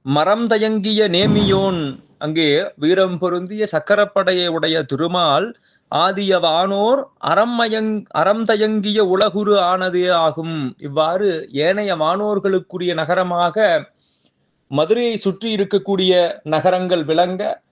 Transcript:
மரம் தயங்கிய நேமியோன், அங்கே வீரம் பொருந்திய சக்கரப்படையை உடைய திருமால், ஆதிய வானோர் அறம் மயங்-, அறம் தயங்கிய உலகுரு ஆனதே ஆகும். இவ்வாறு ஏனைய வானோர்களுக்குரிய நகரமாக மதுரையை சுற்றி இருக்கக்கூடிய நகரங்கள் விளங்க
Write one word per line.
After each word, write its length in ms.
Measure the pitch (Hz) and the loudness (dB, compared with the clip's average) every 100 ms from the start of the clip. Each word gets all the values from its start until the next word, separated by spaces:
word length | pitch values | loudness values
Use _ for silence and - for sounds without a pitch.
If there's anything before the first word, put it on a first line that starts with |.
மரம் 460 | 135 143 165 220 233 | 0 0 2 2 2
தயங்கிய 640 | 220 220 220 202 208 208 | 0 0 -2 -2 0 2
நேமியோன், 880 | 175 208 208 196 190 196 175 147 127 _ _ | 2 2 2 2 2 0 -2 -6 -8 _ _
அங்கே 540 | 151 156 156 143 196 - | -6 0 2 2 -2 -2
வீரம் 420 | 151 185 185 175 | 0 2 2 0
பொருந்திய 500 | 180 175 180 214 214 | -2 -4 -6 -6 -4
சக்கரப்படையை 760 | 160 - 208 202 202 185 185 175 | -4 0 0 2 0 0 0 0
உடைய 360 | 165 160 160 | 0 0 0
திருமால், 760 | 143 139 170 175 165 143 214 - _ _ _ 147 | -2 -2 -2 0 2 2 0 -10 _ _ _ 0
ஆதிய 440 | 180 196 196 180 | 0 0 0 2
வானோர் 680 | 170 160 190 196 214 277 262 _ | 2 0 0 0 2 0 -2 _
அறம் 440 | - 170 233 240 | 0 2 2 0
மயங்-, 440 | 226 220 220 214 - | -2 -2 -2 -4 -4
அறம் 360 | - 175 220 226 | -2 0 0 0
தயங்கிய 600 | 214 214 214 202 208 196 | 0 2 0 0 0 2
உலகுரு 520 | 185 208 185 208 202 | 2 0 0 2 2
ஆனதே 500 | 180 185 185 180 180 | 2 0 0 0 2
ஆகும். 680 | 175 160 160 165 160 131 - | 2 2 -2 -6 -6 -6 -8
இவ்வாறு 720 | 143 139 156 185 208 165 - | -6 -2 0 0 0 -2 -6
ஏனைய 440 | 135 156 196 208 170 | -2 0 0 -2 -2
வானோர்களுக்குரிய 1000 | 156 190 214 202 190 190 180 180 180 | 0 0 -2 -2 0 -2 -4 -6 -4
நகரமாக 920 | 165 160 175 180 175 175 214 214 180 170 _ _ _ _ _ _ _ _ | -2 0 0 0 0 0 2 2 2 -2 _ _ _ _ _ _ _ _
மதுரையை 500 | 139 160 233 240 220 | -2 0 2 0 -2
சுற்றி 380 | 196 175 226 214 | -4 -4 -6 -2
இருக்கக்கூடிய 840 | 196 202 196 196 185 180 170 - | 0 -2 0 0 2 2 2 -2
நகரங்கள் 600 | 151 156 180 185 180 175 | -2 0 2 0 0 -2
விளங்க 580 | 151 160 180 185 208 - _ | 0 0 0 -2 -4 -6 _